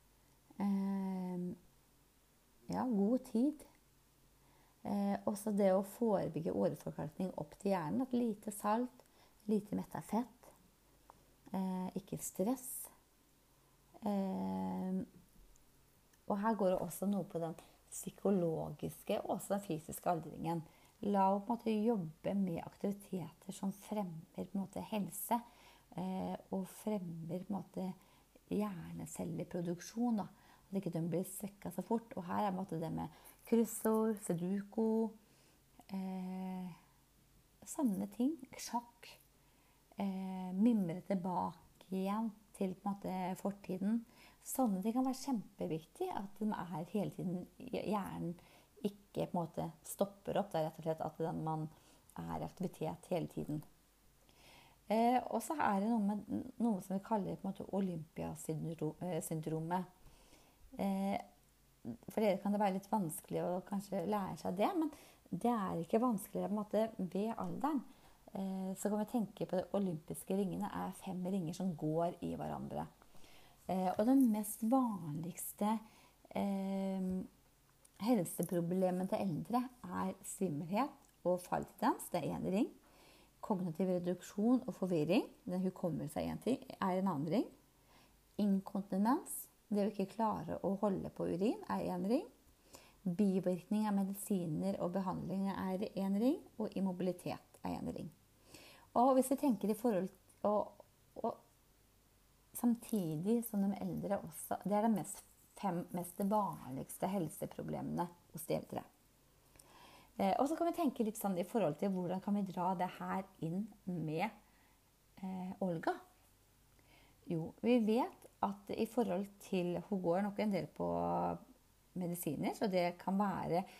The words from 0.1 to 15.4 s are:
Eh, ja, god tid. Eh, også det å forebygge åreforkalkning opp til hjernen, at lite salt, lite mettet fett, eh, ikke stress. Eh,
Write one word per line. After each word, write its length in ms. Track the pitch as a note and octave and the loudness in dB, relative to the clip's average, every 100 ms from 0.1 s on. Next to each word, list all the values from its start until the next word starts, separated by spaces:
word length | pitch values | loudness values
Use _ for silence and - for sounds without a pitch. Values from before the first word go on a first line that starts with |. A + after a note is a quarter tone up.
| _ _ _ - - | _ _ _ -16 -4
Eh, 840 | G3 G3 G3 G3 F#3+ F#3+ F3+ F3+ F3+ - - - _ _ _ _ _ _ _ - - | 0 0 0 -2 -2 -4 -4 -4 -6 -8 -14 -20 _ _ _ _ _ _ _ -16 -6
ja, 140 | F3 B3 | -2 0
god 420 | G#3+ G3+ B3+ - | 2 4 2 2
tid. 340 | A3+ C#4 D4+ - - _ _ _ _ - _ - - - _ | 2 2 0 -8 -20 _ _ _ _ -20 _ -20 -20 -20 _
Eh, 320 | G#3 G3+ G3+ G3+ G#3+ | -4 0 2 0 0
også 220 | G3+ A3 | -2 0
det 160 | G3+ G3 | 4 6
å 100 | F#3 G3 | 6 2
forebygge 680 | - A3+ F#3+ E3+ D#3+ E3+ - | 0 2 2 2 -2 -2 2
åreforkalkning 720 | F#3+ D3 - D#3+ D#3+ - F#3 - | 2 0 -6 -6 -6 -4 -4 -4
opp 160 | D#3 - | -8 -4
til 100 | G3+ | 0
hjernen, 280 | F#3 D#3 G#3 | 2 2 0
at 140 | B3+ A#3+ | 0 2
lite 380 | A#3+ G3+ - - | 0 -2 -6 -4
salt, 480 | G#3 A3 B3 - - - - - G#3 | 2 2 0 -6 -20 -20 -20 -10 0
lite 280 | G#3+ G3+ F#3 | 0 2 -2
mettet 300 | F3+ - - | -4 -6 -2
fett, 380 | G#3 B3+ - - - - _ _ _ - - - - - | -2 -2 -6 -20 -20 -20 _ _ _ -20 -20 -20 -20 -6
eh, 340 | F#3+ F#3+ F#3 F#3 F#3+ | -2 0 0 -2 -4
ikke 180 | - D#3+ | -6 -6
stress. 520 | - - F#3+ C4 - - - - _ _ _ _ _ _ _ _ - - | -6 -2 0 0 -4 -10 -10 -16 _ _ _ _ _ _ _ _ -20 -6
Eh, 1000 | G#3+ G3+ F#3+ F#3+ F#3+ F#3+ F#3+ F#3 F#3 F#3 - - - - | 0 2 2 0 -2 -2 -2 -2 -2 -2 -4 -10 -20 -20